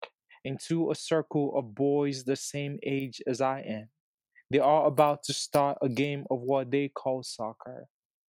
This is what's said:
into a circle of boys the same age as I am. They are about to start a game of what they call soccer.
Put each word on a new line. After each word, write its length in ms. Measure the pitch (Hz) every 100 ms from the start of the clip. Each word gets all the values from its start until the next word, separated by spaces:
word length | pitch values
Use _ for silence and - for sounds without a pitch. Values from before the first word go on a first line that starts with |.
| - _ _ - 131
into 440 | 131 - 165 151
a 60 | 151
circle 580 | - 160 - 151 143 139
of 180 | 117 104
boys 480 | 139 143 143 131
the 140 | 127 139
same 420 | - 143 143 143
age 380 | - 139 135 - -
as 140 | 123
I 180 | 131 135
am. 300 | - 107 113 _ _ _ _ _ -
They 100 | 135
are 260 | 135 156 147
about 380 | 135 147 147
to 100 | -
start 440 | - - 147 143 143
a 80 | 139
game 340 | 120 143 143 135
of 100 | 131
what 320 | 123 135 123
they 160 | 139 139
call 340 | - 135 131
soccer. 640 | 123 - 110 113 123 127 - _ _ _